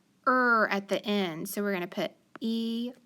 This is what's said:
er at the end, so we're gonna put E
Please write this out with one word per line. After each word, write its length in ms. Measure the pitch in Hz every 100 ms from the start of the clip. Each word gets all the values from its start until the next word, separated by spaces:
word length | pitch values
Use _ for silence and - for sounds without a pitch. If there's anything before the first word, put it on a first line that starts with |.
| _ _ -
er 420 | 254 247 226 208
at 180 | 196 196
the 160 | 190
end, 440 | - 208 185 160 180
so 140 | -
we're 100 | 202
gonna 140 | 190 175
put 260 | - 165 - _ -
E 520 | 226 226 226 226 240 -